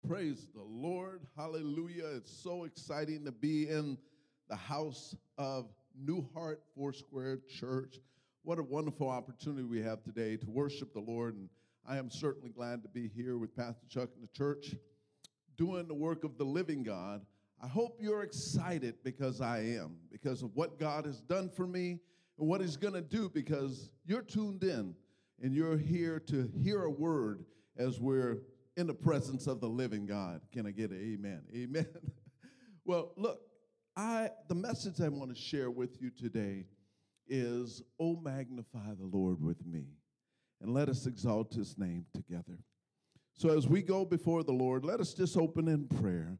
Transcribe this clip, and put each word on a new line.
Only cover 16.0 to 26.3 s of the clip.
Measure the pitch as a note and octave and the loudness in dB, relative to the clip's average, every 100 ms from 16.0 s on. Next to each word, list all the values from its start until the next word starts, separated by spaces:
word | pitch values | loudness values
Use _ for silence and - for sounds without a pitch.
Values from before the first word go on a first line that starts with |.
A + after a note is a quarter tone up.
| D#3+ D#3+ | 0 0
of | D#3 A#2+ | -2 -2
the | |
living | C#3 D3+ F3 D3 | 0 2 2 0
God. | A2+ F#2+ F#2 G#2 G2 _ _ _ | 0 -2 -4 -6 -10 _ _ _
I | B2+ | -2
hope | D3 A#3 - | 0 0 0
you're | G#3 G#3 | 0 0
excited | G#3 - - - F3 E3+ B2+ A#2 | 0 -4 0 0 2 0 -2 -4
because | C3 A2+ C3+ C3 | -8 -2 -2 0
I | B2 A#2 | 0 0
am, | A2 A#2 D#2+ E2 E2+ | 0 -2 -4 -10 -16
because | G#2 C#3+ B2+ | -6 -2 -2
of | A#2+ | -2
what | A2 E3 - | 0 -2 0
God | D#3 D3 D3+ | 0 0 -2
has | B2+ | -6
done | A2+ F#3 F#3 | 0 0 0
for | - F#3 | -2 -2
me | F3+ F3+ F3 _ _ _ - | 0 0 -2 _ _ _ 0
and | D#3 | 2
what | F#3+ | 4
he's | F#3 C3+ | 2 0
gonna | G3+ F#3+ | 0 0
do, | D#3+ G3 G3+ | 0 0 2
because | D3+ C3 D3 C3+ C3 - - | 0 2 2 0 -4 -10 -16
you're | D#3+ A3 | 0 0
tuned | A#3 G#3+ G#3+ F#3+ | 2 0 0 2
in | F#3 C3+ G2 E2+ _ _ _ _ | 2 2 -2 -6 _ _ _ _
and | B2+ | 2
you're | C3+ D#3+ D#3 | 4 4 4
here | D3+ E3+ E3 D#3+ | 4 4 2 -2
to | - | 0